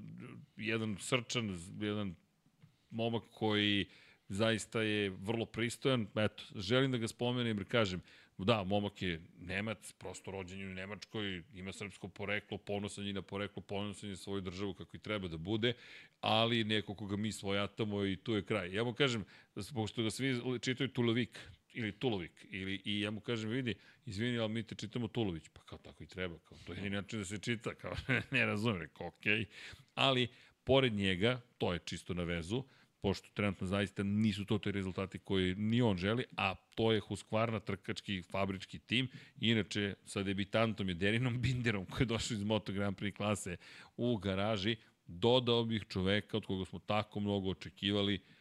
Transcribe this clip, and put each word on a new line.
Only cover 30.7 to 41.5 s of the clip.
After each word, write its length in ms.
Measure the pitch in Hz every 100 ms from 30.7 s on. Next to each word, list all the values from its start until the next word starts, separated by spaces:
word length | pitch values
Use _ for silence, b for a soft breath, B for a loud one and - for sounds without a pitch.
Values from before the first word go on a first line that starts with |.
| 135 131
njega, 480 | 104 98 90 110 127 - -
to 160 | 104
je 60 | 85
čisto 340 | - 85 -
na 100 | 87
vezu, 400 | 85 85 82 120 135 b b _
pošto 280 | 104 92 -
trenutno 340 | - 104 92 92
zaista 360 | 98 101 -
nisu 420 | 101 104 110 101 98
to 120 | 104
te 140 | 104
rezultati 480 | 98 95 90 95 95
koje 360 | - 98 92 92
ni 260 | 107 117
on 160 | 120 92
želi, 260 | 95 120 - -
a 180 | 98 92 _ -
to 160 | 113
je 100 | 110
Husqvarna 580 | - 101 - 110 117 110
trkački 640 | - 101 - 104 - 98
fabrički 580 | 82 95 98 95 - 85
tim, 280 | - 113 127 B B -
inače 560 | 110 113 92 107 101 95 -
sa 180 | 104
debitantom 640 | 98 98 98 110 113 95 95
je 40 | 85
Derinom 460 | 101 113 127 120
Binderom 440 | 123